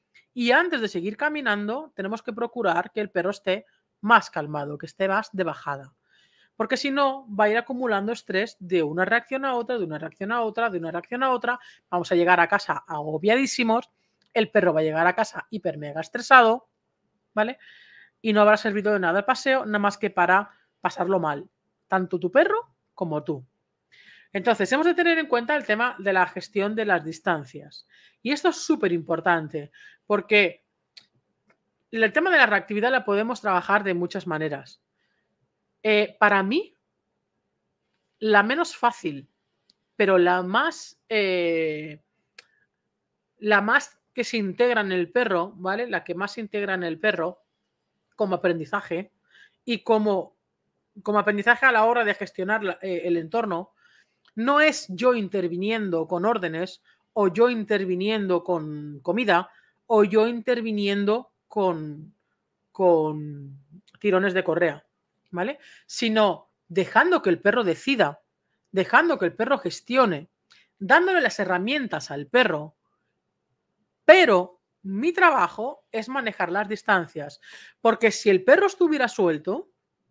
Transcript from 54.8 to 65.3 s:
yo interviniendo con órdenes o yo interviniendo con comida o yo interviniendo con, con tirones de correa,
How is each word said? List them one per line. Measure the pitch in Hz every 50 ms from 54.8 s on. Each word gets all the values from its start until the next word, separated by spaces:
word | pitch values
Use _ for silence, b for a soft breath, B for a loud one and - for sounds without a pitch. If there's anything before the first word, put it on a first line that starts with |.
| - -
yo | 185 165 240 254 247
interviniendo | 226 202 180 208 196 175 170 170 175 190 214 226 226 208 190 170 165 160
con | - 180 170 180
órdenes | 220 240 214 180 165 160 160 180 185 - - _ _ _ _ _ _ -
o | 220 202 190
yo | 165 202 233 247
interviniendo | 247 220 202 - 214 196 190 180 180 180 190 208 220 214 202 185 180 170 175
con | 185 180 165 156 151 151 147 147 147 147 139
comida | - 175 175 226 254 208 175 170 190 b b b b b b b _
o | - 233 214 208
yo | 190 208 220 214
interviniendo | 233 240 233 220 254 247 240 220 226 214 208 202 196 202 202 202 202 214 247 254 _ _ _ _
con, | _ - 214 196 185 170 160 156 151 147 151 156 - - _ _ _ _ _ _ _ _ _ _ _
con | - - 190 175 170 160 156 156 151 151 151 151 147 143 139 139 139 139 _ _ 160 185 _ _ _ _
tirones | - 208 185 185 190 196 180
de | 185 185
correa, | - 160 170 180 160 143 143 - _ _ _ _ _ _ _ _ _